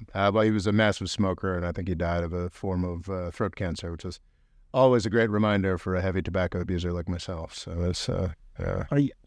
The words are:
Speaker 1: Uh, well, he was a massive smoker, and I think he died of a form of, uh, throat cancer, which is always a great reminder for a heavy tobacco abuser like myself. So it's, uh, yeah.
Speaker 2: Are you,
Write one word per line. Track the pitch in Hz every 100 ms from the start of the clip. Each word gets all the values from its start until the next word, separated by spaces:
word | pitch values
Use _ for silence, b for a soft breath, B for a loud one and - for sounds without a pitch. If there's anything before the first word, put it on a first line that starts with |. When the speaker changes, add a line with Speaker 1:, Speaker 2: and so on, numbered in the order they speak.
| 110
Speaker 1:
Uh, | 95 101
well, | 107
he | 110
was | 107 101
a |
massive | 104 107 - 95
smoker, | - 95 90 95 90
and | 87
I |
think | 85 87
he | 82
died | 85 87
of | 82
a | 87 90
form | - 98 90
of, | 90 85 92
uh, | 92 87
throat | - 101 -
cancer, | 92 78 87
which | 82
is | 90 - _ _ _ _ _
always | 131 131 120
a | 104
great | 117 113
reminder | 104 107 101 95 90
for | 95
a | 92
heavy | 95 92
tobacco | 85 92 90 90
abuser | 87 90 87
like | 87 87
myself. | 87 - 85 80
So | - - 85
it's, | 87 87 -
uh, | 90 90 - - -
yeah. | 87 95 95
Speaker 2:
Are | 143
you, | 139 -